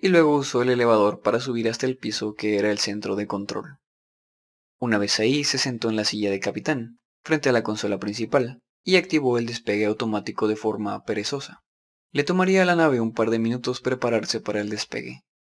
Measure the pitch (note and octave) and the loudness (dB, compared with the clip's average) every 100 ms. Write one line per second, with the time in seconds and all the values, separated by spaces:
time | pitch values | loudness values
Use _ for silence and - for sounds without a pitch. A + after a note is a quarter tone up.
0 | F#3+ E3+ D#3 D3 C3+ B2 B2 B2 A#2 A2 | 4 6 6 4 2 0 2 4 6 6
1 | G#2 F#2 - A#2 B2+ A#2 A2+ A2+ C3 B2+ | 4 2 0 0 -2 -2 -2 0 -4 -4
2 | A2+ - A2 G#2+ G#2+ G2+ G#2+ G#2 - G#2 | -6 -4 -6 -4 0 2 2 0 -2 -4
3 | G#2 G2+ G#2 G2+ G2+ - - - _ _ | -4 -4 -4 -6 -6 -8 -10 -18 _ _
4 | _ _ _ _ _ _ _ _ A#2+ G#2+ | _ _ _ _ _ _ _ _ -2 0
5 | G2+ - A2 D3 C#3+ C3 C3+ A#2 A2+ A2 | 0 0 2 2 0 -2 -4 -2 -2 0
6 | G#2+ G#2+ G2+ G2 G#2 G#2 F#2+ C#3 A2+ - | -2 -2 -2 -2 -4 -4 -4 -4 -6 -14
7 | _ _ - D#3 D3 A#2 A2+ G#2+ G#2 F#2+ | _ _ -4 0 2 2 0 -4 -4 -4
8 | G#2 A2 A2 C#3+ B2 - _ _ - F#3 | -4 -6 0 0 0 -6 _ _ 2 2
9 | F3 D#3 C3 A#2+ A#2 A#2 - G#2 G#2+ A2 | 2 0 2 0 -2 -4 -2 0 0 0
10 | A#2 G#2 G2 G2 G#2+ G#2+ A2 G#2+ G2+ G#2 | -2 -2 -4 -2 -2 0 -2 -2 -6 -6
11 | - G#2 G#2 C#3 - - _ _ _ _ | -6 -4 -4 -6 -8 -18 _ _ _ _
12 | _ C#3+ C#3+ F#3 F#3 F#3+ F3+ F3 D#3+ B2 | _ -2 0 2 4 4 4 4 4 4
13 | A2+ A2+ A2+ A2+ A2+ B2 B2 B2 B2+ B2+ | 0 0 0 2 0 -2 -4 -4 -4 -2
14 | B2 A2+ - A2 - G#2 G#2 G#2 - A#2 | 0 0 -2 -6 -4 -4 -4 -6 -6 -8
15 | B2+ C3 _ _ _ | -10 -16 _ _ _